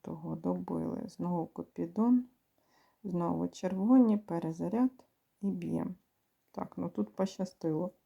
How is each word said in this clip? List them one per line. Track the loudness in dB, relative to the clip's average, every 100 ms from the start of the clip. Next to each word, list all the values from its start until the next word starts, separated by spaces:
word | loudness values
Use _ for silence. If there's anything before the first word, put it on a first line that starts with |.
Того | -10 -10 -6 -4
добили. | -2 -2 -4 -4 -4 -6 -8
Знову | -6 -2 -2 -4
Купідон, | -8 -12 -6 -6 0 4 4 2 _ _ _ _ _ _ _
знову | -6 -2 0 -2 -4
червоні, | -4 -4 0 6 8 8 4
перезаряд | 0 -4 -2 -4 -2 2 2 0 -20 _ _ _
і | -4
б'єм. | -2 -2 -2 -4 -8 _ _ _ _ _
Так, | -10 -8 -6
ну | -6
тут | -4 -6
пощастило. | -2 -4 -2 -8 -4 -4 -2 -4 -8